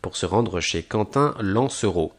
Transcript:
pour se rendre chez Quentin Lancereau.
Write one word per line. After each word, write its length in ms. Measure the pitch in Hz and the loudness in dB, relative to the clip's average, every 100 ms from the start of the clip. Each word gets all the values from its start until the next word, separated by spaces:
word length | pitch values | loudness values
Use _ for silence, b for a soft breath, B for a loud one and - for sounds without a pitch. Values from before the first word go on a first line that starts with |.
pour 160 | - - | -6 -4
se 100 | 92 | 0
rendre 340 | 98 117 90 | 2 2 0
chez 240 | 82 85 | -2 -2
Quentin 500 | - 110 104 139 143 - | -2 -2 0 2 2 0
Lancereau. 720 | 104 101 135 - 107 87 80 | -2 0 0 0 0 0 -2